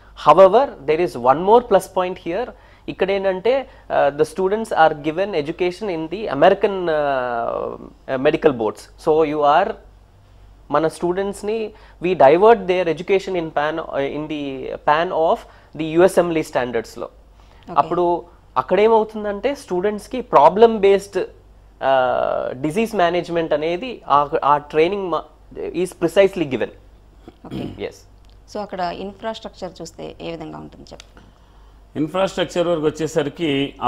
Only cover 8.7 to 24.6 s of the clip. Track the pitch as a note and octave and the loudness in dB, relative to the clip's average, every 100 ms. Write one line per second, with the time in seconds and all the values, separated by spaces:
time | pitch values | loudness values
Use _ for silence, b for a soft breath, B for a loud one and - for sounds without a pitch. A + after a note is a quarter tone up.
8.7 | - - - - D#3 D#3 D3+ C#3+ D#3 G3+ | -4 -12 -6 0 2 2 2 2 4 2
9.7 | - - - _ _ _ - - - - | -4 -16 -20 _ _ _ -20 -20 -20 -4
10.7 | C#3+ D#3+ - F3 F3+ G3 G3 G#3 A3+ G#3+ | -2 -2 -2 -4 -4 -6 -6 -6 -6 -8
11.7 | b b - F3 F3 C#3 E3 G#3+ A3+ F#3 | b b -8 -4 4 6 8 6 6 2
12.7 | F3+ F3 D#3 F3 F#3+ F#3+ F#3 D#3+ D3 D3+ | -2 -2 -4 0 -2 0 -6 -4 -4 -4
13.7 | D#3+ - - C#3 D3 D3+ D3+ C#3+ C3+ C3 | -4 -6 -4 -4 -6 -8 -8 -8 -10 -10
14.7 | - - D3+ F3 E3+ D#3+ A3+ - b b | -4 0 0 0 0 0 0 -6 b b
15.7 | D3 D#3+ D#3+ F#3 F#3 F3 D#3+ D3+ C#3+ B2 | -10 -2 4 4 4 0 -2 -4 -4 -2
16.7 | A#2 G#2+ - - - _ _ - - - | -4 -6 -10 -14 -14 _ _ -20 -20 -4
17.7 | - D#3+ E3+ F3 F3 - b _ - - | -2 0 0 0 0 -6 b _ -6 0
18.7 | F#3+ G#3+ A3+ G#3+ A3 G#3 G3+ A#3+ C#4 - | 2 4 4 0 -6 -8 -6 -6 -6 -6
19.7 | F3+ G3+ G#3 - B3+ A3+ D#3+ E3 F#3 A#3 | -4 -4 -6 -8 -10 2 6 6 8 6
20.7 | A3 G3 G3 F#3+ F3+ - - - - - | 6 4 2 0 -6 -6 -10 -20 -20 -20
21.7 | - C3 C3+ B2+ A#2+ B2 - - B2+ D3 | -6 0 2 2 0 0 -2 -4 -6 -4
22.7 | E3 A3+ G#3 E3+ F3 E3 E3+ D#3+ D3+ D#3 | -2 -2 0 0 0 -2 -4 -2 -2 -2
23.7 | F3 B3+ - - C#3 C#3+ D#3+ C3+ D3 | -4 -8 -12 0 0 2 0 0 0